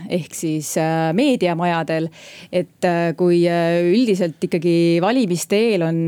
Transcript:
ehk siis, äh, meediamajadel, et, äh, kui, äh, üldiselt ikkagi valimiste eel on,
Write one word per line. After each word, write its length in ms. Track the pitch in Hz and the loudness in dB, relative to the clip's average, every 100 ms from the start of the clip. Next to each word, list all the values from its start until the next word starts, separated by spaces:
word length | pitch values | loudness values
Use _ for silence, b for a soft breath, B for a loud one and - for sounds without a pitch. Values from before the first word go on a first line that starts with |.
| 170 | -4
ehk 260 | 180 143 | -6 -6
siis, 400 | - 165 156 147 170 | -8 -4 -4 -4 -2
äh, 340 | 160 160 160 | 0 0 0
meediamajadel, 960 | 175 294 247 180 165 175 165 160 160 160 B B B B | 0 2 2 0 0 -2 -2 -2 -4 -4 B B B B
et, 300 | 180 175 - | -4 -4 -4
äh, 300 | 185 170 170 | -2 0 -2
kui, 300 | 160 180 175 170 | 0 2 4 2
äh, 380 | 170 170 170 175 | 2 0 2 2
üldiselt 560 | 214 247 185 175 - | 2 2 0 -2 -4
ikkagi 560 | 175 180 175 170 170 170 | -4 -2 0 2 2 2
valimiste 640 | 185 254 208 175 - 208 | 2 0 0 -2 -2 0
eel 240 | 233 196 165 | 2 0 0
on, 220 | 165 | 0